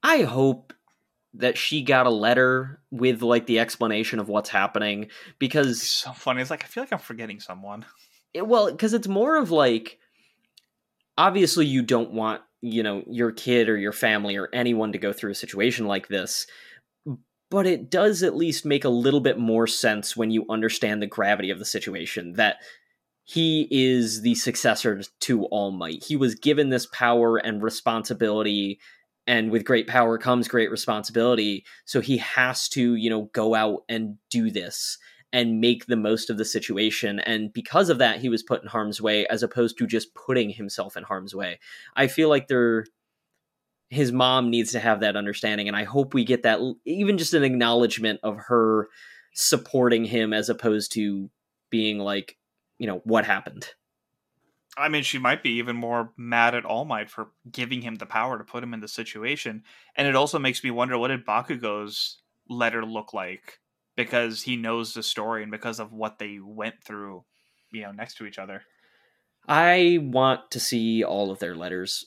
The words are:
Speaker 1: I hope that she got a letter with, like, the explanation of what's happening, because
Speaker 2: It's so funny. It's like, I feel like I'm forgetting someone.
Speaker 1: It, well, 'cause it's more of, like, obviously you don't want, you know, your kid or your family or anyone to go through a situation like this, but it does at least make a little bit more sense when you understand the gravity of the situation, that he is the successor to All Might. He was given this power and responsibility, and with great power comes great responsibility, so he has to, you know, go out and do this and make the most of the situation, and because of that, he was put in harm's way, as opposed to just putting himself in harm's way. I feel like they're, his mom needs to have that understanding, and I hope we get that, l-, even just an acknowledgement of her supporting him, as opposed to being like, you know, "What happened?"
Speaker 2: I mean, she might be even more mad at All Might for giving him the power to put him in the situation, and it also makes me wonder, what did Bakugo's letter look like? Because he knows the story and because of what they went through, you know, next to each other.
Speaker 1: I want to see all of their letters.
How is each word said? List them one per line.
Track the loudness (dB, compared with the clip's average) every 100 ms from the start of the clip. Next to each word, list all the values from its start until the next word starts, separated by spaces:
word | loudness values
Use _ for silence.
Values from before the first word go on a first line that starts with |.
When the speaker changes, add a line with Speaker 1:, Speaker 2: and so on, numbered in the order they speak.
Speaker 1:
I | 4 4
hope | 4 4 2 2 _ -20 _ _ _ _ _ -2
that | 0 0
she | -2 -2
got | 4 6 6
a |
letter | 4 4 6 6 4 -2 -12 _
with, | 0 2 2
like, | 4 2 4
the | 2
explanation | 2 0 0 0 -2 -4
of | -2
what's | -2 0
happening, | 0 0 0 -2 -2 -6 -14 -20 -4
because | -2 2 2 2
Speaker 2:
It's | -2
so | -4 -4
funny. | -8 -4 -2
It's | -2
like, | -6
I | -8
feel | -8
like | -6
I'm | -6
forgetting | -8 -12 -12 -12
someone. | -14 -14 -14 -14 -16 _ _ _ _
Speaker 1:
It, | -6 2
well, | 4 4 2
'cause | 0
it's | 0 0
more | 2 4 2
of, | 4
like, | 4 6 4 -4 -20 _ _ _ _ _ _ _ _ _ _ _ 2
obviously | 4 6 4 4 2
you | 2
don't | 2 2 0
want, | -2 -4 -4 _ _
you | -4 0
know, | 0 -2 -6
your | -2 -2
kid | -2 2 4 4
or | 2
your | 0
family | 0 0 0 0 -4
or | -4
anyone | -2 0 2 0
to | -2
go | -4
through | -4 -6
a | -8
situation | -8 0 0 2 -2
like | -2 -2
this, | -4 -4 -6 -8 -12 -20 -20 _ _ -10 -10 _ _ _
but | 0 2
it | 0 0
does | 2 2 4
at | 0 2
least | -2 -2 0
make | 0 2
a |
little | 2 4 4
bit | 2 2
more | 2 2 2
sense | 2 0 0 -4 -4
when | 0
you | 0 0
understand | -2 -2 -2 -2 -2
the | -4
gravity | -2 0 0 0
of | -4
the | -4
situation, | -6 -6 -8 -8 -8 -8
that | 0 0 0 -10 -20 _ _ _ _ _
he | 0 2 2 2
is | 2 4 4 2 0
the | 0 0
successor | 0 0 2 2 0 -2 -6 _
to | 0 0 0
All | -2 -2
Might. | -4 -6 -8
He | -4 0
was | 0 2
given | 2 4 4
this | 2 -2
power | 0 2 4 4 2
and | 0 -2
responsibility, | -4 -2 -2 -2 -4 -2 0 2 0 0 -2 -6 -14 -20 _ _ 0
and | 2 4
with | 0 2
great | 2 4
power | 4 4 2
comes | 2 0 2
great | 2 2
responsibility, | -2 -2 -4 -2 0 2 2 0 -4 -8 -20 -4
so | -4
he | 0 0
has | 0 0 0 0 -4
to, | 0 0 2
you | 0
know, | -2 -4
go | -2 2 2
out | 2 -2 _
and | -6 -6 -8 _
do | -2 0
this | -2 -8 -8 -8 -10 -16 _ _
and | -2 0 2
make | 2 2 0
the | -2
most | 0 0 -2
of | -4
the | -2
situation, | -4 -4 -2 -2 -2 -4 -4
and | -4 -4 -4
because | -8 -2 2 2
of | 4
that, | 2 2
he | 0
was | -2
put | -2 -4
in | -4
harm's | -4 -4 -2
way, | 0 2 0
as | 0
opposed | -2 0 0 0
to | -2
just | -2 -4 -16
putting | -2 0 0
himself | -4 -10 -8 -8 -10
in |
harm's | -8 -8 -8 -8
way. | -8 -8 -16 -20 -12 0
I | 0
feel | 4 4
like | 4 2
they're, | 2 4 2 -2 _ _ _ _ _ _ _ _ _ _
his | 0 2
mom | 4 4 4 2
needs | 2 0
to | 0
have | 0 2
that | 2 0
understanding, | -4 -4 -4 -2 -2
and | -4
I | -2
hope | 0 0
we | 0 2
get | 2
that, | 4 2
l-, | 0 -6 -6
even | -2 0 0
just | 2 2
an | 2
acknowledgement | 2 2 4 2 2 -4 -4
of | -6 -8
her | 0 2 4 2 0 -10 -20 -20 _
supporting | -4 0 0 0 2 4 4 2
him, | 0 0
as | 0 -2
opposed | -2 0 0 -2
to | -4 -4 -4 -8 _ _ _ _
being | -2 0 -2
like, | -4 -4 -6 -18 _ _ _ _
you | -8
know, | -6 0
"What | 0 2
happened?" | -2 -2 -16 -18 -20 _ _ _ _ _ _ _ _ _ -4
Speaker 2:
I | -2
mean, | -2
she | -2 -2
might | 0 0
be | -2
even | -4 -4 -6
more | -4 -4 -6 -10
mad | -4 2 2
at | 2 -4
All | -6 -4
Might | -6 -8
for | -12 -16 _ -20
giving | -10 -8 -8
him | -8 -12
the | -6
power | -4 -2 -6
to |
put | -10 -12
him | -10
in | -12
the | -12
situation, | -12 -12 -8 -6 -6 -6 -10 _ -20 _ _
and | 0
it | 2
also | 2 0
makes | -2 -4
me | -6
wonder, | -4 -2 -2
what | -2
did | -4 -2
Bakugo's | -4 -2 -6 -6 -6 -8 -6 -8 -8 _ _ _
letter | -4 -2 -2 -6
look | -10 -10
like? | -10 -10 -12 -18 -20 _ _ _ -8
Because | -2 0 -2 -4
he | -6 -6
knows | -4 -4 -4
the | -8
story | -6 -4 -4 -6
and | -6
because | -10 -8 -8
of | -10
what | -8 -8 -8
they | -14 -14
went | -18 -10 -10 -10
through, | -16 -14 -12 -16 _ _ _ _ _
you | -14
know, | -14
next | -14 -14 -14
to | -16
each | -14
other. | -14 -16 _ _ _ _ _ _ _ _ 0
Speaker 1:
I | 4 6 6 6 4
want | 2 2 4 2 -4
to | -8
see | -4 0 0 0
all | 0 0 -2
of | -4
their | -8 -8
letters. | -8 -8 -6 -8